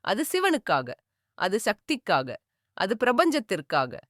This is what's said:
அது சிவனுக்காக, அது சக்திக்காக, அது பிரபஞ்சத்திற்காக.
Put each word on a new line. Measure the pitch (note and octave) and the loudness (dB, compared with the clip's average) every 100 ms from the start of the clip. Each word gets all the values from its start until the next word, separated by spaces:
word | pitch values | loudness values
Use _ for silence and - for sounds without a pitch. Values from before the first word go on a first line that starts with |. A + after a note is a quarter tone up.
| - | -2
அது | G#3 D#4+ | -2 0
சிவனுக்காக, | F#4 F#4 C#4+ - C#3+ B2 - _ _ _ - | 0 2 0 0 -2 -2 -10 _ _ _ -4
அது | F#3 G#3 | -2 0
சக்திக்காக, | G#3+ G#3 - C#4+ - D3 C3 G#2+ _ _ _ | -2 -4 -4 -4 0 0 0 -8 _ _ _
அது | - G3 A3 | -4 -2 0
பிரபஞ்சத்திற்காக. | B3 B3 E4 C#4+ - F3 - D3 B2+ - | 2 4 4 2 -2 -4 -2 -2 -2 -6